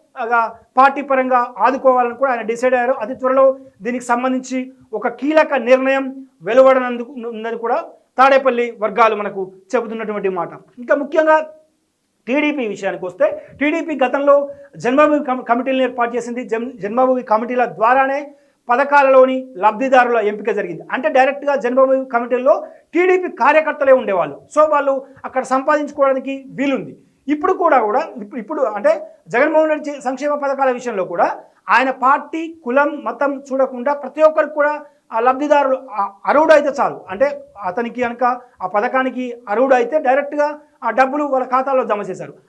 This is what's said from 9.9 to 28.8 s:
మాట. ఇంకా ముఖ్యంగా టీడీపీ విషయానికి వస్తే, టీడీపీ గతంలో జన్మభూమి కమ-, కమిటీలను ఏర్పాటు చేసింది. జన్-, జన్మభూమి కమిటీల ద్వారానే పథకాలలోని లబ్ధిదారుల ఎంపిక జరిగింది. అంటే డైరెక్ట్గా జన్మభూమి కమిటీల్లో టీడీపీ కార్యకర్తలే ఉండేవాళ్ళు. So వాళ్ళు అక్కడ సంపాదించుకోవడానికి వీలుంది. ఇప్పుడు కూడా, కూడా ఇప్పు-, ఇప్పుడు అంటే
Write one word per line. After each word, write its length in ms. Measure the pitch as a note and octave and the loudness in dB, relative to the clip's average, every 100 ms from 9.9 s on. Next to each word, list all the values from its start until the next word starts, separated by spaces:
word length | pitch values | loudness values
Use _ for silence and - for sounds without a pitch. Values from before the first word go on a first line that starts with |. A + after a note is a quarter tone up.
| A3+ G#3 G#3 F#3+ | -8 -6 -4 -4
మాట. 200 | F3+ D#3+ D3 _ - | -4 -6 -10 _ -18
ఇంకా 160 | A#3+ | -2
ముఖ్యంగా 520 | C#4+ D4 D#4 D#4 D#4 D#4 - _ _ _ _ _ _ - | 0 0 0 4 2 0 -14 _ _ _ _ _ _ -4
టీడీపీ 420 | C#4+ D4 D4 A3 | -2 0 -2 -6
విషయానికి 360 | F#3+ F#3+ E3+ | -6 -6 -6
వస్తే, 420 | F3+ - - - - - | -10 -2 -2 -2 -14 -4
టీడీపీ 380 | D4 E4 D#4+ C4+ | -2 -2 -4 -2
గతంలో 460 | B3 C#4 C#4+ C#4+ C#4+ - - E3 | 0 2 4 4 2 -10 -20 -6
జన్మభూమి 480 | A3 C4+ D4+ D4 | 0 4 4 2
కమ-, 160 | C4 B3+ | 0 -6
కమిటీలను 420 | A#3+ A#3 C4 C4 | -2 -2 0 0
ఏర్పాటు 340 | B3+ B3+ A#3 A#3+ | -2 -2 -4 -4
చేసింది. 320 | A#3+ A#3+ G#3 | -6 -8 -6
జన్-, 240 | A3+ B3 B3 | -6 -6 -8
జన్మభూమి 460 | G3 A#3 C4 B3+ | -4 0 2 0
కమిటీల 420 | A#3+ G#3+ A#3+ B3 | 0 -2 0 -2
ద్వారానే 680 | A3+ D#3 A3 C4 C4+ C#4 C#4+ - _ _ - | -2 0 2 4 2 -2 -8 -16 _ _ -2
పథకాలలోని 800 | B3 C#4+ C#4+ C4+ C4 C4 C4 - F3 | 0 4 4 6 6 6 2 -6 0
లబ్ధిదారుల 600 | G#3 G#3 C4 B3+ A#3+ A#3 | 0 0 4 4 4 2
ఎంపిక 340 | G#3 G#3 A3 | 0 -2 -4
జరిగింది. 320 | G3+ F#3 D#3 - | -2 -4 -8 -8
అంటే 160 | A3 D#4 | -4 0
డైరెక్ట్గా 480 | C4+ C#4 C#4 C#4+ C4+ | 2 2 0 -4 -2
జన్మభూమి 480 | B3 B3+ C4 C4 | 0 2 2 2
కమిటీల్లో 640 | C4 A#3+ A#3+ B3 C4 F#4+ - - _ | 0 -4 -2 0 2 0 -2 -18 _
టీడీపీ 340 | D#4+ F#4 F#4 F4+ | 0 2 2 -2
కార్యకర్తలే 640 | - A#3+ D#4 D4+ D4 C4+ | 0 2 4 0 0 4
ఉండేవాళ్ళు. 480 | C4 G#3 F#3 D3+ C#3 - D4 | 4 4 -2 -2 -6 -4 2
So 140 | D#4 | 2
వాళ్ళు 360 | C#4+ C#4 C4+ C4+ - | 2 0 -2 -6 -16
అక్కడ 180 | A#3+ C4 | -8 -6
సంపాదించుకోవడానికి 1040 | A3+ C4 C#4+ D4+ D4 D4 C4+ C4 C4+ C4+ C4+ | -2 -2 0 -2 -2 0 2 2 -4 -10 -12
వీలుంది. 520 | D#3+ C#4 B3 C#3+ - _ _ - | -4 -2 -2 -6 -16 _ _ -4
ఇప్పుడు 240 | D4 F#4 | -2 0
కూడా, 280 | F#4 E4 C4 | 0 2 2
కూడా 280 | G#3+ B3 D#4 B3 | 2 -2 -4 -10
ఇప్పు-, 220 | G#3+ C4+ | -12 -12
ఇప్పుడు 240 | G#3 D#4 | -8 -4
అంటే 480 | A#3+ G#3 | -4 0